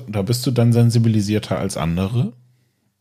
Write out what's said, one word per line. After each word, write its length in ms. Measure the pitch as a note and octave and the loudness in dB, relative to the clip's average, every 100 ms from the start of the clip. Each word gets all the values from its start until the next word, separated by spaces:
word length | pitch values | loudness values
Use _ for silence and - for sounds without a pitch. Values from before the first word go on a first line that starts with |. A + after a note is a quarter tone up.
| B2 | -2
da 140 | G#2 | -4
bist 240 | F#2+ A#2+ - | -2 -2 -2
du 60 | |
dann 220 | A#2+ A#2 | 2 4
sensibilisierter 840 | A#2 A#2 A#2 A2+ A2 G2+ G#2 - G2 | 4 4 4 2 2 0 -2 -2 -4
als 200 | G2 - | -4 -4
andere 560 | D#2+ E2+ F#2+ A#2 F3+ - _ _ _ _ _ _ | -4 -2 -2 -2 -4 -6 _ _ _ _ _ _